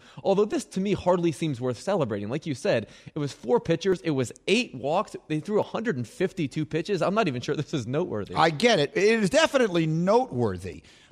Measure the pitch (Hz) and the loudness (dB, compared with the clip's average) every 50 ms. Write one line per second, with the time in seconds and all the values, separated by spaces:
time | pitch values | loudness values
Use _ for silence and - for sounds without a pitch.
0 | - - - 143 - 185 196 190 214 208 349 294 - - - 185 190 208 185 - | -10 -16 -12 -4 0 0 2 2 2 0 0 -4 -4 -4 -4 -4 -2 0 -2 0
1 | - 185 185 180 170 170 139 - 165 156 135 113 131 127 120 - - 190 208 185 | 2 2 2 2 2 0 -2 -2 -2 -4 -4 -2 -4 -4 -4 -4 -4 -2 -2 0
2 | 139 104 113 101 101 104 127 156 - 165 131 - - 202 151 117 107 - - - | 0 -2 -2 -4 -6 -6 -6 -6 -6 -6 -8 -4 0 0 0 0 0 -4 -12 -20
3 | - - - 156 143 131 - - - 233 247 233 - - 165 165 - 196 180 165 | -18 -12 -8 -6 -6 -6 -8 -8 -2 0 0 0 2 0 0 0 2 0 0 0
4 | - 160 147 131 123 110 - - - - 190 240 240 - - 123 110 139 160 196 | 0 -2 0 0 -2 -4 -6 -6 -2 0 2 2 0 -2 -6 -8 -4 -2 -2 -2
5 | 208 - - - _ - 156 156 151 202 214 190 - - - - 220 240 165 123 | -2 -4 -8 -14 _ -6 -6 -6 -4 -2 0 0 0 -2 -4 -6 -4 -4 -4 -4
6 | 120 - - - 180 - - - 156 127 - 156 151 - - 160 170 - 202 160 | -6 -8 -4 -4 -4 -2 -2 -2 -4 -4 -2 -4 -6 -4 -4 -6 -4 -2 -2 0
7 | 156 156 196 220 226 160 123 123 - - 143 151 143 - - 143 107 113 131 156 | 0 0 0 0 0 0 -2 -4 -4 -4 -4 -4 -4 -4 -4 -4 -4 -2 -2 -4
8 | 180 - 117 104 95 - 90 151 156 170 156 135 233 240 220 165 143 - - 170 | -2 -4 -4 -6 -6 -4 0 2 4 4 4 4 4 4 4 4 2 2 2 2
9 | 190 214 226 226 208 175 - 302 320 - - 262 240 208 170 170 160 156 156 165 | 4 4 4 4 2 2 4 4 4 4 4 4 2 2 2 2 2 2 0 0
10 | 175 190 208 247 262 - 156 123 120 104 92 87 92 90 76 80 - - - - | 2 4 4 4 2 0 -2 0 0 0 -2 -4 -8 -10 -12 -14 -16 -20 -20 -20
11 | _ _ | _ _